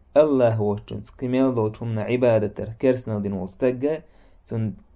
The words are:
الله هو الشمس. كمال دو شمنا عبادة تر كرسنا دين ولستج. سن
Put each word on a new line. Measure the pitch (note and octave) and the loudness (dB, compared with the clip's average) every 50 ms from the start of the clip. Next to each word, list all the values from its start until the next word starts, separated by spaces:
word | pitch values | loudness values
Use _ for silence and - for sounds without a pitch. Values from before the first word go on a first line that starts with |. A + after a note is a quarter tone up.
| _ _ - C#3+ | _ _ 4 4
الله | D#3 D#3 C#3+ C3 B2 A#2 A2 | 4 6 4 4 4 4 2
هو | A2 G#2 G#2 G2+ | 2 0 -2 -2
الشمس. | G#2 - - A2 G#2+ G#2 - | -4 -6 -10 -12 -12 -12 -16
كمال | - - - B2 B2 B2+ C3+ C3+ B2+ | -12 -8 -4 -2 0 2 2 2 2
دو | A#2+ G#2+ G#2+ G#2 | 0 -2 -2 -4
شمنا | - A#2 A#2 A2+ A2 G#2 | -6 -6 -6 -4 -4 -2
عبادة | A2+ A#2 B2 B2+ A#2+ A2+ A2 G#2+ G#2 | -2 0 2 2 4 4 2 2 0
تر | - - G#2+ G#2+ A2+ - | -4 -6 -10 -10 -6 0
كرسنا | - C3 B2+ A#2+ - A2+ A2 G#2 | 0 0 2 0 -2 -6 -4 -4
دين | G2+ G2+ G2+ | -4 -4 -4
ولستج. | F#2+ F#2 F#2 - - C3 B2+ C3 B2 C3 D3 D#3+ D#3 - - _ - - - - - _ | -6 -6 -8 -6 -2 0 0 0 0 -2 -4 -4 -6 -8 -14 _ -20 -20 -20 -20 -20 _
سن | - A#2 A2+ A2 G#2 F#2+ - - _ _ | -8 -6 -4 -4 -4 -6 -10 -16 _ _